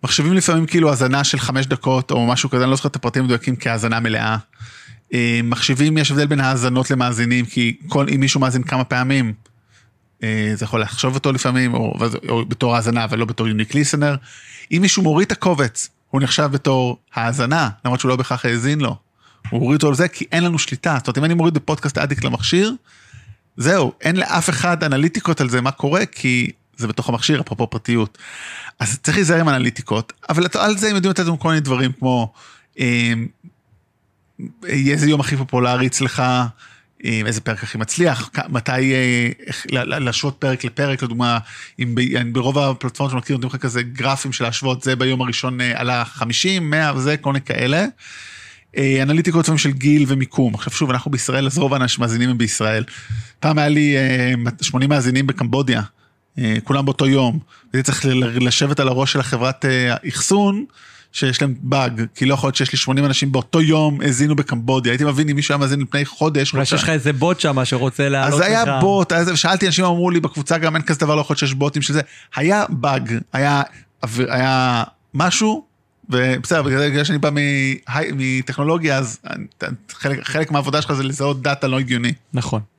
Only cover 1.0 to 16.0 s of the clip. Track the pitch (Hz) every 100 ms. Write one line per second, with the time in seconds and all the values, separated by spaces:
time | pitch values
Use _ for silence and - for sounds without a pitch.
1 | 127 139 143 139 120 131 131 131 - 131
2 | 127 135 117 123 135 123 127 131 147 135
3 | 120 135 131 120 - 127 - 113 113 113
4 | 117 110 110 110 - _ 110 - - 113
5 | _ 123 120 117 117 120 - 135 151 156
6 | 143 143 147 147 131 131 123 127 127 135
7 | 123 113 120 123 117 - 117 113 151 143
8 | 139 139 135 143 131 127 127 131 127 127
9 | 127 139 120 107 _ _ _ _ _ _
10 | _ _ 113 110 107 107 107 113 107 -
11 | 131 131 147 131 131 127 127 117 113 -
12 | 117 113 - 117 113 123 123 117 113 120
13 | 110 113 113 113 113 107 107 143 143 151
14 | 147 139 - - - - - 160 190 -
15 | 180 156 202 214 190 165 127 - - _